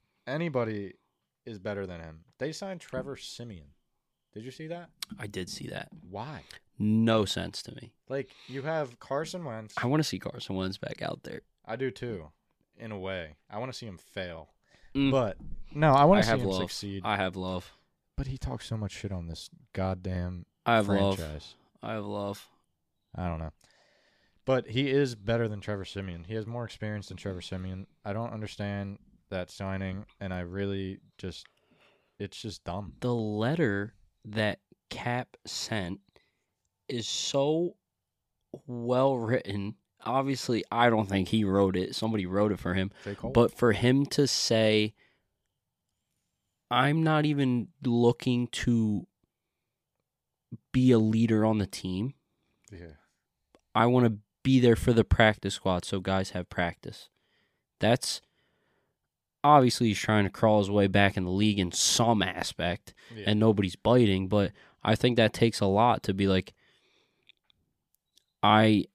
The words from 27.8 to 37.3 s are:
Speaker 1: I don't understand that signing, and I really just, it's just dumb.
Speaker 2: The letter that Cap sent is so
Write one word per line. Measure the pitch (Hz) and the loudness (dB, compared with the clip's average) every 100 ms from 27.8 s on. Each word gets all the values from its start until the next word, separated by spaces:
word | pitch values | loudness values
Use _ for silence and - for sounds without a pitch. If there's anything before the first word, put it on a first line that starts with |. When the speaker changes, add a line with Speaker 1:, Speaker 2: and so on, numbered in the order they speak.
| - _ | -14 _
Speaker 1:
I | 104 | -10
don't | 101 117 | -8 -8
understand | 110 107 - 101 143 101 104 _ _ _ | -8 -10 -8 -6 -6 -8 -10 _ _ _
that | 190 180 | -8 -8
signing, | - 95 95 95 95 - _ | -8 -8 -6 -6 -8 -12 _
and | 98 | -10
I | 92 | -8
really | 87 95 98 98 95 98 _ - | -6 -4 -4 -4 -6 -10 _ -14
just, | 92 - - _ _ _ _ _ _ - | -12 -12 -18 _ _ _ _ _ _ -14
it's | 101 - | -14 -12
just | 110 - | -12 -12
dumb. | - 92 95 - | -10 -10 -10 -6
Speaker 2:
The | 123 | -4
letter | 120 107 104 117 165 127 101 104 - _ _ 107 | -2 -2 -2 -2 0 0 0 -4 -10 _ _ -8
that | 107 107 - _ _ _ | -2 -2 -2 _ _ _
Cap | - 123 123 - - - | -8 -4 -4 -6 -14 -14
sent | - - 110 90 95 _ _ _ _ _ _ _ _ - | -10 -6 -4 -4 -8 _ _ _ _ _ _ _ _ -8
is | 120 - | -8 -6
so | - - | -6 -2